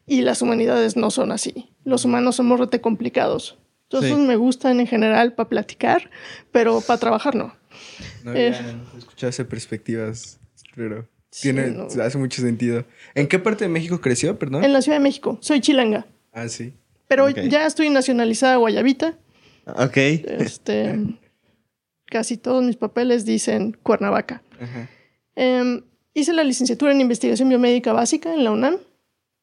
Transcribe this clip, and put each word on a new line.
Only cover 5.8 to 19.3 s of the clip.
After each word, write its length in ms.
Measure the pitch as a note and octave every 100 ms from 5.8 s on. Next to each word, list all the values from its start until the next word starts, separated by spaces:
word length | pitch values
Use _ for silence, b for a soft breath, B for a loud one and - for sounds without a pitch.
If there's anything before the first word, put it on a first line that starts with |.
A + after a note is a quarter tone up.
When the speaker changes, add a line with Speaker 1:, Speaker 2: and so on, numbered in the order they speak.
| A#3+ D4+ - B B B B
Speaker 1:
pero 280 | A#3+ A3+ A3+
pa' 160 | A3 A#3
trabajar 360 | A#3 A3 C#4+
no. 200 | A#3+ - - _ B B B B B
Speaker 3:
No 120 | A#2+
Speaker 1:
Eh. 140 | B2 A#3+
Speaker 3:
había 280 | - A#2+ A#2 - A#2+
escuchado 320 | - - B2+
esas 160 | B2 B2
perspectivas, 960 | A2+ - A2 - A2+ A2 A#2 - - - _ _
pero 320 | - A2+ G#2+ A2+ _ _
Speaker 1:
Sí, 120 | - C#3
Speaker 3:
tiene, 160 | C3+ C3
Speaker 1:
no. 180 | A#2+ - C3
Speaker 3:
hace 160 | A#2 C#3
mucho 240 | C3 B2+
sentido. 420 | B2 A2+ A#2+ A#2 A#2 B B
¿En 140 | - D3
qué 100 | F#3
parte 260 | G3+ G#3
de 40 | G3
México 300 | E3 E3 F3
creció, 380 | C3+ A#2+ D3+ A3
perdón? 240 | C3+ C3+
Speaker 1:
En 80 | C4+
la 100 | C#4
Ciudad 160 | C4 D4+
de 40 |
México. 360 | C#4 C4+ - A3+
Soy 200 | - D4
chilanga. 460 | C4 C4+ A#3 G#3 - _ _
Speaker 3:
Ah, 160 | A2+ A#2
sí. 260 | - A#2 - _ _ _
Speaker 1:
Pero 180 | C4 C#4
Speaker 2:
Ok. 120 | C4+ C#4
Speaker 1:
ya 180 | D4 D#4
estoy 220 | D4+ D#4
nacionalizada 640 | C#4 C4 A#3+ A#3 A3+ C4 B3+
guayabita. 600 | A3+ G#3 A#3+ C4 E4 E4 _